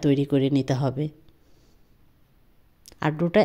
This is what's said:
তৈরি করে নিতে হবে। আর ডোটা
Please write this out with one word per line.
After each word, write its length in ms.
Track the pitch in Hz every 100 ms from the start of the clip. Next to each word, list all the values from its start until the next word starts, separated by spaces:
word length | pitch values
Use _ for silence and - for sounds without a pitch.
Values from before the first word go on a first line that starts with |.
| 147
তৈরি 200 | 139 139
করে 160 | 139 135 139
নিতে 180 | 131 131
হবে। 240 | 139 131 156 - - - _ - _ _ _ _ _ _ _ _ _ _ _ _ - -
আর 80 | 156 156
ডোটা 220 | 170 208